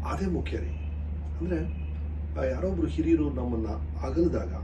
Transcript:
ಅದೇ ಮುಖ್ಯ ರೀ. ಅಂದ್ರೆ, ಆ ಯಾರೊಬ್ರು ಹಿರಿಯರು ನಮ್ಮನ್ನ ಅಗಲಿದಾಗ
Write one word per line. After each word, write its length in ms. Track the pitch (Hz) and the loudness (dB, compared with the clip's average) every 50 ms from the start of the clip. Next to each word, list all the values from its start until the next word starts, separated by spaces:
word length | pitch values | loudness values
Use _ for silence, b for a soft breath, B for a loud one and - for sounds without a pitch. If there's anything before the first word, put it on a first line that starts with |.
| - | -2
ಅದೇ 200 | - - - 196 | -2 0 0 0
ಮುಖ್ಯ 320 | 190 175 151 - - - | 2 2 0 0 0 -2
ರೀ. 120 | - - - - - - - - - - - - - - - - - | -2 -2 -2 -4 -4 -4 -4 -4 -4 -4 -4 -4 -4 -4 -4 -4 -2
ಅಂದ್ರೆ, 460 | 160 180 175 156 - - - - - - - - - - - - - - - - | 0 0 0 0 0 -2 -2 -4 -4 -4 -4 -4 -4 -4 -4 -4 -4 -4 -2 0
ಆ 40 | 135 | 0
ಯಾರೊಬ್ರು 440 | 131 127 - 175 190 190 165 160 | 0 0 0 0 0 2 2 2
ಹಿರಿಯರು 420 | 151 - - 151 160 165 156 151 143 | 2 2 2 6 6 6 6 6 2
ನಮ್ಮನ್ನ 380 | 127 127 127 123 120 113 110 104 107 - - - - - - | 0 0 0 0 0 0 0 0 -2 -2 -4 -4 -4 -4 -4
ಅಗಲಿದಾಗ 480 | 131 131 165 175 170 135 107 95 - - - | -2 2 4 4 4 4 0 -2 -2 -4 -4